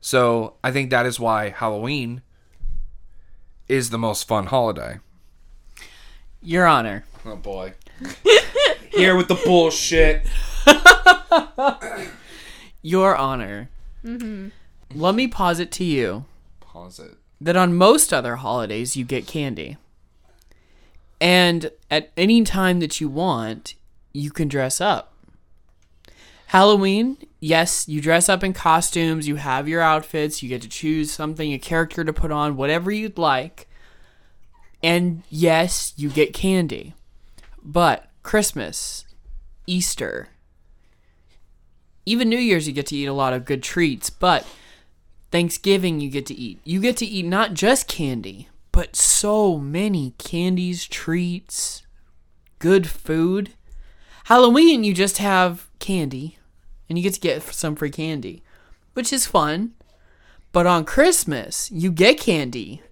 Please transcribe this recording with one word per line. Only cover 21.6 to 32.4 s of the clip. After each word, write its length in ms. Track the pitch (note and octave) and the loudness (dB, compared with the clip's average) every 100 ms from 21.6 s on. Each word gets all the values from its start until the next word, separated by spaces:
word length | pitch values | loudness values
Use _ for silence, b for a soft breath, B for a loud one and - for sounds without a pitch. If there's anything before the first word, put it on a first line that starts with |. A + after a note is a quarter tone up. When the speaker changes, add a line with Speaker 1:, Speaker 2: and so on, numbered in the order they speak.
| E3 - _ | -4 -12 _
Speaker 2:
at 200 | D#3 D#3 - | -4 -4 -2
any 260 | F#3+ A#3 | 4 4
time 360 | A3 F#3+ F#3 F3+ | 4 2 0 0
that 200 | D#3+ - | -2 -4
you 80 | D3+ | -6
want, 680 | C3+ F#3 C3 A2 A2 - - - _ _ | -4 -2 -2 -4 -10 -16 -20 -20 _ _
you 180 | C#3 D3 | -10 -10
can 180 | C#3+ D3+ | -4 -4
dress 320 | C#3+ C3 - | -2 -4 -2
up. 320 | F#3+ D3+ - _ - _ _ - _ _ _ _ - b b b b | -2 -2 -6 _ -20 _ _ -20 _ _ _ _ -20 b b b b
Halloween, 720 | F#3 G3+ G#3 G3 G3 A#3+ C4+ - _ | 6 6 6 2 0 0 -4 -16 _
yes, 460 | D3+ D#3+ E3+ - - | 0 0 2 -2 -4
you 120 | D3+ | -4
dress 280 | D3 E3 F#3 | 2 2 4
up 140 | F#3+ | 2
in 120 | F#3+ | 0
costumes, 760 | F#3 E3+ D#3+ F3 F3+ E3 D#3+ D3 | -2 2 2 2 -2 -2 -2 -4
you 80 | D3 | -6
have 320 | C#3+ C3 C#3+ | -4 -4 -2
your 140 | E3 | 0
outfits, 600 | E3 D#3 D#3 D#3+ D3+ D3+ | 2 0 -2 -6 -4 -6
you 60 | B2+ | -8
get 140 | B2 | -10
to 60 | A#2 | -10
choose 420 | - D#3+ D#3 D3+ | -8 -4 -2 -4
something, 420 | - D3+ D#3 D#3 | -6 -8 -6 -6
a 60 | C#3 | -6
character 460 | - E3 D#3+ - | -2 -2 -2 -2
to 80 | D#3+ | -4
put 180 | D3+ E3 | 0 -2
on, 260 | D3+ | 0